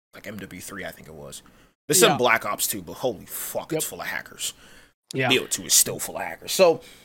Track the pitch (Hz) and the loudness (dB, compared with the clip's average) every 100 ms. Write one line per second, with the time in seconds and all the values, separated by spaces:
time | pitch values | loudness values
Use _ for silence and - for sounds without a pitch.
0 | _ - - 104 95 90 - 98 87 82 | _ -18 -14 -12 -12 -12 -12 -10 -10 -12
1 | - 78 71 67 - _ _ _ - 143 | -16 -16 -16 -16 -20 _ _ _ 2 4
2 | 208 139 123 113 104 101 - 107 85 87 | 6 6 4 4 0 -4 -2 -4 -8 -4
3 | 131 95 - - - - - 156 156 90 | -4 -4 -8 -10 -8 -8 -4 -4 -4 -6
4 | 82 - - - - - - - - _ | -8 -8 -8 -10 -8 -10 -16 -20 -20 _
5 | - - 131 127 - - 85 - - 90 | -10 -2 4 4 2 -4 2 4 4 -2
6 | - 82 87 82 - - 185 160 - - | -6 -6 -8 -8 -2 6 6 6 0 -20